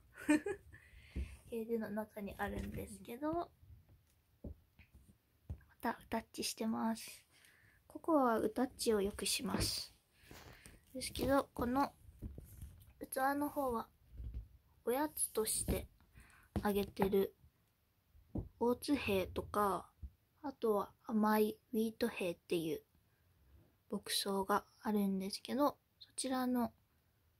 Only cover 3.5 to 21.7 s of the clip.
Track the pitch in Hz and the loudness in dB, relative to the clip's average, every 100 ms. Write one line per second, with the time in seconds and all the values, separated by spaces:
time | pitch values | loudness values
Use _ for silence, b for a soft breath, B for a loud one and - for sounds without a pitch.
3.5 | _ - - - - _ _ _ _ - | _ -20 -20 -20 -20 _ _ _ _ -14
4.5 | - _ - - - - _ _ _ - | -14 _ -20 -20 -20 -20 _ _ _ -12
5.5 | - - - 233 - - 226 - - - | -12 -14 -4 -4 -4 -4 -4 -4 -4 -4
6.5 | - 220 233 226 226 - - - b b | -2 -2 0 0 -2 -6 -16 -20 b b
7.5 | b b b - - - 311 254 226 214 | b b b -18 -6 4 6 6 6 4
8.5 | - 262 - 240 214 196 - 196 - 196 | 2 0 2 2 4 2 0 -2 0 0
9.5 | 196 - - - - _ B B B B | 0 0 -2 -6 -14 _ B B B B
10.5 | B B B _ 262 254 - 247 277 - | B B B _ -8 -6 -2 4 4 2
11.5 | - 240 262 285 - - - - - - | -2 0 2 0 -4 -20 -14 -12 -12 -16
12.5 | - - - - - - - 269 285 294 | -16 -16 -16 -20 -16 -6 0 2 2 0
13.5 | 294 269 233 - _ - - - - - | 0 -2 -2 -6 _ -16 -12 -8 -8 -12
14.5 | - _ _ - 254 302 - - - 220 | -18 _ _ 0 2 0 -2 -2 0 0
15.5 | - - 190 - - _ b b b b | 0 0 -2 -4 -16 _ b b b b
16.5 | - 208 202 190 - 196 196 196 - - | -2 2 2 0 0 4 4 2 -4 -20
17.5 | _ _ _ _ _ _ - - - - | _ _ _ _ _ _ -20 -8 -8 -8
18.5 | - 233 247 - 277 - 196 180 - - | 0 0 2 2 0 2 0 0 -4 -4
19.5 | - 208 185 - _ - - _ _ 294 | 0 2 0 -4 _ -16 -16 _ _ -10
20.5 | - 226 202 - - - 220 214 214 214 | -2 2 2 0 -8 -2 2 4 4 2
21.5 | - _ | 0 _